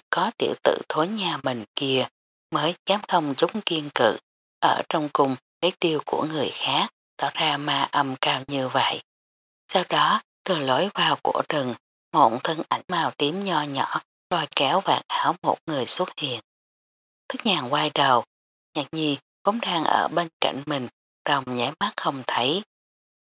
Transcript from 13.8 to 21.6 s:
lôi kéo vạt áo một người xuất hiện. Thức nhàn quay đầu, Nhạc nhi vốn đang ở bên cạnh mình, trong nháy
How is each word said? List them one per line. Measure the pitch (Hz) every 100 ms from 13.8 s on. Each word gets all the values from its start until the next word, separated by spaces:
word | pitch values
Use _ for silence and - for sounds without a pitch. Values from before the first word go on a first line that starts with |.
| - - - _ _
lôi | 175 147 -
kéo | 135 180
vạt | 180 127 -
áo | - 143 175
một | 156 - -
người | 143 113
xuất | - 180 -
hiện. | 143 117 - _ _ _ _ _ _ _ -
Thức | 254 220
nhàn | 170 123
quay | 147 151
đầu, | - 139 120 - _ _ _ _ 151
Nhạc | 139
nhi | 160 156 139 - _
vốn | 202 226
đang | 196 175
ở | - - - 165
bên | 170 -
cạnh | - 131 143
mình, | 143 120 - _ _ -
trong | 143 127
nháy | 123